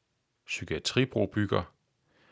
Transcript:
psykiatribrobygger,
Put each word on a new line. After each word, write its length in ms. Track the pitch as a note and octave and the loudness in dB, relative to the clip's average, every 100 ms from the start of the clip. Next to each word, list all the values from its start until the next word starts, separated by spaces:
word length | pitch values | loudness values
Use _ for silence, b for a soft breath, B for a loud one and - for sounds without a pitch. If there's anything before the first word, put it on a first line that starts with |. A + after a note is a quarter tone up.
| _ _ _ _ - | _ _ _ _ -10
psykiatribrobygger, 1160 | - F2 D#2+ - - C3 A2 G2+ - G2+ G#2 F2 _ _ _ b b b | -10 -6 -4 0 2 2 2 0 0 2 2 0 _ _ _ b b b